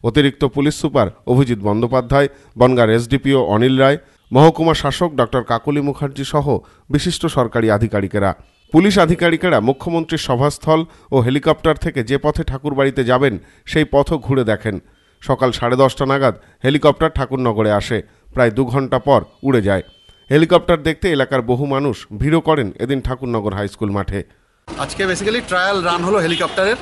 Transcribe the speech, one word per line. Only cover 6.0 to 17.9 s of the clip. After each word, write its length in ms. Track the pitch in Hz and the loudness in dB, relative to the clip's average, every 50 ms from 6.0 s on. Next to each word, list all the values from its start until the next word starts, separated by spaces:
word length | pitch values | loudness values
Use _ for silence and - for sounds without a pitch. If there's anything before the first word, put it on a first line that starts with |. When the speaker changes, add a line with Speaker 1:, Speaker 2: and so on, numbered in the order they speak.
| 147 139 135 135 135 | -8 -8 -6 -8 -8
Speaker 1:
সহ 360 | - - 151 139 143 131 - - - _ _ _ _ | -2 -2 -2 0 0 -2 -2 -4 -10 _ _ _ _
বিশিষ্ট 360 | 135 147 - 180 165 - - | -2 -2 -2 -2 -4 -4 -4
সরকারি 460 | 160 - 143 123 110 - 120 113 110 | -2 0 0 -2 0 0 0 0 2
আধিকারিকেরা। 640 | 104 101 117 110 - 101 98 90 - 104 98 95 82 _ - _ _ _ _ _ | 2 2 0 0 -2 -2 -4 -2 -2 -2 -2 -2 -2 _ -14 _ _ _ _ _
পুলিশ 280 | - 156 185 208 185 196 | 4 4 4 6 4 4
আধিকারিকেরা 600 | 170 160 175 160 170 170 165 160 - 180 156 113 | 2 2 2 2 2 0 0 0 0 0 2 4
মুখ্যমন্ত্রীর 580 | 104 123 135 - - 175 170 165 160 - 165 | 4 2 2 2 -4 -4 -4 -4 -4 -4 -6
সভাস্থল 680 | 151 - - 127 120 135 147 - - - 156 160 160 165 - - - _ _ | -6 -2 -2 0 0 0 0 -2 -2 0 0 0 0 0 -4 -12 -20 _ _
ও 80 | 135 135 | 0 2
হেলিকপ্টার 560 | 117 123 135 143 131 160 151 151 - 165 151 | 2 2 0 0 2 0 0 2 2 0 0
থেকে 280 | - - 170 - 135 113 | 0 -4 -6 -4 -4 -4
যে 140 | 107 139 | -2 -4
পথে 260 | 139 - 147 151 - 160 | -2 -2 -2 -2 -2 -6
ঠাকুরবাড়িতে 600 | - 127 131 147 143 135 135 139 139 123 139 127 | -6 -8 -6 -6 -4 -2 0 0 0 0 -2 0
যাবেন 360 | 117 127 127 143 135 104 85 - - _ _ _ | 0 2 2 2 0 0 -4 -10 -16 _ _ _
সেই 200 | - - 156 151 - | -4 -2 -2 0 2
পথও 260 | - 139 143 - 170 | 2 0 2 2 -2
ঘুরে 260 | 143 113 101 139 131 120 | -4 -2 -2 0 0 2
দেখেন। 360 | 107 107 95 - 113 98 87 _ _ _ _ _ _ _ _ | 0 -2 -2 -2 -6 -8 -8 _ _ _ _ _ _ _ _
সকাল 300 | - - 135 - 135 127 | -4 -4 0 0 0 -2
সাড়ে 240 | 113 - 123 120 123 | -2 -2 -2 -2 4
দশটা 300 | 127 135 131 - - 143 | 4 4 2 2 -2 -2
নাগাদ 300 | 135 135 139 135 123 92 - - - _ _ - | -2 0 2 2 0 0 -2 -16 -20 _ _ -2
হেলিকপ্টার 460 | 127 147 147 - 151 135 - 160 160 | 0 0 4 2 2 2 2 -2 -2
ঠাকুরনগরে 640 | - 151 135 - 131 131 127 120 107 107 107 107 | -2 -4 -4 -4 -4 -2 -2 -2 0 0 0 2
আসে, 300 | 104 101 95 - | 0 0 0 -2